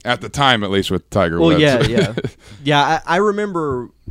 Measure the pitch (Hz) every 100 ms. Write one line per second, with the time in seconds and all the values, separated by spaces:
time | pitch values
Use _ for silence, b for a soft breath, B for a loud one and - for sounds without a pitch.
0 | - 120 104 139 139 117 101 98 92 90
1 | - 104 87 82 117 156 151 127 - 208
2 | 147 120 - - - - 143 147 139 165
3 | - 170 208 202 208 175 151 127 117 _
4 | -